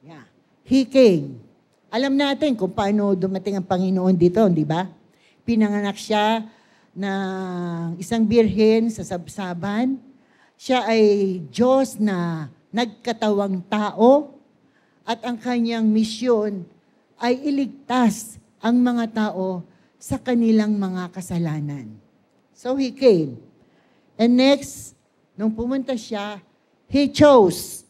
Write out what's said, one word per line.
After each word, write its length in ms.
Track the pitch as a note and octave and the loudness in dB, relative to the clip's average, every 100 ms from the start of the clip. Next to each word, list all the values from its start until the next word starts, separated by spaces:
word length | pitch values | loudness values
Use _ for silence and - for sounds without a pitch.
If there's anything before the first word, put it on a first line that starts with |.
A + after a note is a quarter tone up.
Yeah. 240 | C#3 D#3+ A#2 _ _ _ | -20 -20 -20 _ _ _
He 240 | - C4 C4+ | 0 0 2
came. 480 | C4+ B3 F3 C#3 B2+ G#2+ _ _ _ _ | 6 6 6 -2 -14 -20 _ _ _ _
Alam 240 | A3+ C#4 C4+ | -4 -2 0
natin 400 | C#4+ C#4 D#4 A3+ | 0 0 -2 -2
kung 160 | F#3 | -4
paano 400 | F#3+ G3+ G#3 G3+ | -2 -2 0 0
dumating 480 | F#3+ F#3+ F#3+ F#3 G3 | 0 -2 -4 -6 -6
ang 80 | F3+ | -4
Panginoon 480 | F#3 F#3 F#3 F#3 F#3 | -2 0 0 2 4
dito, 240 | F3 F3+ G#3+ | 4 4 2
di 160 | E3 | 2
ba? 240 | D3+ D#3+ F#3 - _ _ _ _ | 0 -2 -4 -10 _ _ _ _
Pinanganak 560 | - A#3 G#3 G#3 G#3 G3+ | -4 0 0 0 -4 -8
siya 480 | - G#3+ G#3+ A3+ A3 _ _ _ _ - | -4 0 0 0 -4 _ _ _ _ -10
ng 1040 | G3 G3 F#3+ F#3+ F#3+ F3 F3 E3+ E3+ E3+ | -6 -4 -6 -6 -8 -6 -6 -6 -6 -8
isang 240 | F#3 A#3 | -4 0
birhen 640 | A3 A#3 A3 F#3+ A3 A3 A3+ | 2 4 4 4 4 4 0
sa 160 | A3 | -4
sabsaban. 960 | F3 F3+ F3 - F#3+ F3 F#3+ G#3 C4 C4+ - _ _ _ _ _ | -8 -10 -10 -12 -10 -6 -6 -4 -4 -4 -10 _ _ _ _ _
Siya 320 | - B3+ G#3 | -2 -2 0
ay 560 | A3+ G#3+ G#3 G3 F#3 D3+ | 4 4 4 0 -2 -8
Diyos 480 | B2+ B3 C4+ C4 - | -2 2 2 0 -2
na 480 | G#3+ F#3 F3 E3 D3+ - _ | -2 -2 -4 -6 -10 -16 _
nagkatawang 880 | G#3 A#3+ - - A3+ A3 G3+ G3+ F#3 F3 | -6 -6 -6 -8 -4 -2 0 -2 -4 -4
tao 720 | G#3+ G#3 E3 A3+ C#4 C#4+ - _ _ _ _ _ _ | -4 -4 2 4 6 2 -14 _ _ _ _ _ _
at 160 | - A3+ | -10 -8
ang 160 | A#3+ A#3+ | -6 -8
kanyang 480 | A#3+ B3 A#3 A#3 | -4 -2 -2 0
misyon 800 | A3 G#3+ A3 - B3+ A#3 G#3+ G3+ E3+ _ _ _ _ _ | 0 2 0 -2 0 0 0 -6 -12 _ _ _ _ _
ay 240 | A#3+ B3+ | -2 -2
iligtas 960 | D4 C#4 C4 - _ B3 A#3+ - - - _ _ | 0 -2 -4 -8 _ 2 2 0 -10 -20 _ _
ang 160 | A3 B3 | 0 2
mga 320 | B3 A#3+ A3+ | 2 0 -4
tao 480 | A3 G#3+ F#3 F#3 F#3 E3+ _ _ _ | -2 -4 -2 -6 -6 -10 _ _ _
sa 160 | - C4 | -8 -8
kanilang 560 | - A#3+ A3+ A3 G#3+ G#3 | -2 0 2 2 2 -2
mga 320 | F#3+ F3+ F3+ | -4 -6 -8
kasalanan. 800 | F3+ F3+ F3 E3+ D3+ D3 C#3+ A2+ G#2+ _ _ _ _ _ _ | -12 -8 -4 -4 -4 -6 -10 -14 -20 _ _ _ _ _ _
So 160 | A#3+ C4+ | -6 -2
he 80 | C4 | -2
came. 480 | - C4 F#3+ D3 A#2+ - _ _ _ _ _ _ _ | 4 6 6 2 -8 -20 _ _ _ _ _ _ _
And 240 | A3+ B3 | 2 4
next, 560 | C4+ C#4 C#4 - - _ _ _ _ | 4 2 0 -16 -20 _ _ _ _
nung 160 | - G#3+ | -6 -4
pumunta 480 | A3 A#3+ C4+ B3+ B3 | -4 -4 -4 -4 -8
siya, 400 | - G#3+ G3+ G#3 _ _ _ _ _ | -8 -8 -8 -12 _ _ _ _ _
he 240 | C#4 C#4+ | 0 0
chose. 720 | C#4+ D4 C4+ F#3+ - - - - | 6 8 8 6 2 -10 -16 -20